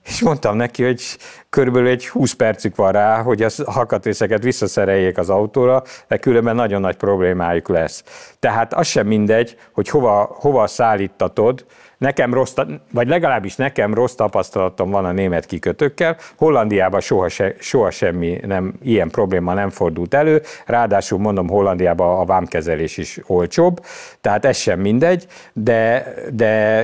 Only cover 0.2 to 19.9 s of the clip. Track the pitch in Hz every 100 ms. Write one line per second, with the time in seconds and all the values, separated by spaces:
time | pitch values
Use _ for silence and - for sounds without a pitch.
0.2 | 214 147 110 107 117 - 123 123 - -
1.2 | - - - - 127 123 123 123 - -
2.2 | 131 - 110 107 104 - 98 101 104 113
3.2 | 117 107 110 - 107 123 117 104 110 98
4.2 | 104 107 123 - 101 - 98 98 92 90
5.2 | 87 98 107 135 123 131 - - - 117
6.2 | 135 117 117 117 113 101 95 85 101 98
7.2 | 92 90 85 85 - 85 80 - - -
8.2 | - - 120 113 113 - 160 - 104 107
9.2 | 104 113 120 - - - 101 151 120 101
10.2 | 104 - 143 131 104 - 117 104 98 -
11.2 | 92 - 110 127 - - - - 135 139
12.2 | 123 123 127 - 151 151 - 120 120 170
13.2 | 160 117 95 - 135 - 104 107 123 -
14.2 | 107 101 - 101 92 - 92 101 90 92
15.2 | 95 82 - 87 92 82 143 - 165 165
16.2 | - - 156 135 107 101 92 95 - 98
17.2 | 87 - 98 - - 135 95 - 92 87
18.2 | 85 87 98 95 92 - 131 107 117 -
19.2 | 95 92 87 95 98 - 87